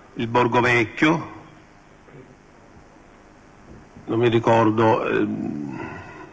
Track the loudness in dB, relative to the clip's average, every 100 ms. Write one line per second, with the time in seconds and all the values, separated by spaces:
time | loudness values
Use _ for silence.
0 | -18 -8 -2 0 2 2 2 2 0 0
1 | 0 0 -4 -16 -20 -20 -20 -20 -20 -20
2 | -20 -20 -20 -20 -20 -20 -20 -20 -20 -20
3 | -20 -20 -20 -20 -20 -20 -20 -20 -20 -18
4 | -6 0 2 2 4 4 4 4 2 2
5 | 0 0 -2 -4 -6 -8 -10 -10 -12 -14
6 | -18 -20 -20